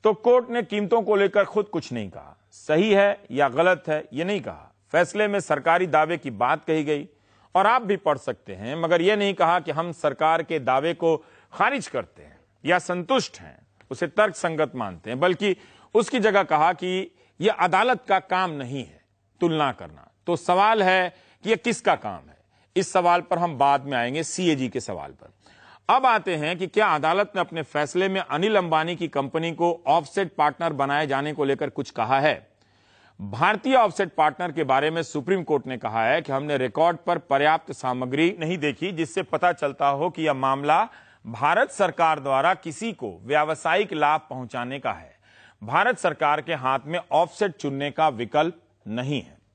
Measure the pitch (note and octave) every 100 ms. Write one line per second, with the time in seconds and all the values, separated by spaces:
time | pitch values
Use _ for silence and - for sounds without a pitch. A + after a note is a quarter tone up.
0 | G#3+ G3+ A#3+ B3 A#3+ A#3 F#3+ G#3 G3+ A#3
1 | G3+ G#3 G3 G#3 F#3+ G#3+ G3+ E3 - B2
2 | G2 - C#2+ - _ - - D3+ A3 G3
3 | G3+ G3+ - B2+ C#3+ C#3 F3 F3+ - D#3
4 | - B2+ F3 G3+ G#2 D#2+ - _ _ D#3+
5 | F3 G#3 G#3 G3+ - D3 E3 F3 F3+ D#3
6 | D#3 E3 C#3+ G#2 A#2+ D#3 - D#3+ D3 D3
7 | C#3+ _ _ _ _ F3+ G3 B3+ G#3+ G3+
8 | D#3+ C#3 - A#2+ - F#2 G#2+ D#3 E3 E3+
9 | F3 G#3+ G3+ F#3 E3 F3 D#3+ D3 F3 E3
10 | D3+ C3 D#3 E3 D3+ D#3 B2+ C3 D#3 D#3+
11 | E3 D#3 - - _ - G#3 C#4 - B2+
12 | F#2+ - D2 _ _ _ C#3+ F3 - F3+
13 | E3+ C4 - - D#2+ - _ _ _ C3
14 | E3+ - G#3+ E3 F3 D#3+ D3 B2+ G#2+ F2
15 | G#2+ B2+ F3 F3+ G3+ F#3 - - _ G#3+
16 | A3+ C4 G#3+ G3+ F#3 D3+ E3 F3+ F3+ F#3
17 | F#3+ _ _ _ F#3+ - F3+ F#3+ A#3 B3
18 | - F#3+ - F#3 F#3 D3+ B2 C#3 A2+ -
19 | _ _ _ _ F3 D#3+ C#3+ - E2+ D2+
20 | - _ - F3 - F3+ G#3 A3 F#3 F#3
21 | F3+ - _ _ G3+ A3 A#3+ A3 - D#3+
22 | G#2+ F2+ C#2+ - _ _ _ - F#3+ F#3
23 | F3 F3 E3+ F3 E3+ C#3 C#3 C#3+ C3+ B2+
24 | A#2+ D3 E3 - F3+ C#3+ C3 B2 - F#2
25 | C#2+ - - _ _ - - - - A#3+
26 | C4 A3 F#3+ D#3+ D3+ F3 F#3 - G#3+ D#3
27 | D3+ F#3 G3+ F#3+ E3+ E3 D3+ D3 D3 F3+
28 | F#3+ F#3+ - D3 G3+ G#3+ F3 D#3 E3 F3
29 | E3 C#3+ C#3 D#3+ E3 D#3 E3+ E3+ - D#3+
30 | C#3+ - F#3 - D3+ C#3 E3+ D3 C#3 C#3+
31 | D3+ C#3 D3 D3+ C#3 C#3 C#3+ - B2 -
32 | A2+ C3+ D3+ G2 - _ _ _ _ _
33 | _ _ G2+ A#2 F3 G#3+ C4 C4 G#3+ -
34 | F#3 - D3+ - F3+ D#3 C#3 C3 D3+ E3
35 | D#3 D3+ C3 F#3+ E3 C#3+ C3 B2 A2+ A2
36 | A2+ D#3 D3+ C3+ D3 C#3+ B2+ B2+ E3 E3+
37 | - E3+ - C#3 D3 E3 - C3+ B2+ B2+
38 | B2+ C#3 E3 G3 D#3+ F3+ D3 B2+ F3+ E3
39 | E3 - F#3 D#3 F3+ E3 C#3+ C3 C#3+ C#3
40 | F3 D#3+ D#3 C3+ C3+ C3+ C#3+ E3 G#3+ -
41 | - _ - A#2 C#3+ F#3 C#4 - F#3 D3
42 | E3 D3+ C3+ C3+ D#3+ F#3 E3+ D3 A3+ F#3+
43 | A2 F2 A2 D3+ D3+ D#3 E3 F3+ G#3 D#3+
44 | D3 D#3 - C3 B2 B2+ B2 C3+ B2 F#2
45 | E2 _ _ _ - _ G#2+ D3 G#3+ A#3
46 | F3+ D3 D3 D3+ D3+ D#3 B2+ C3+ C#3 E3+
47 | - D3 E3+ - G3+ - C#3+ C3+ C#3+ C3+
48 | D#3 A#2 A#2 D3 E3 F3 _ _ - A2+
49 | B2+ C#3+ - - _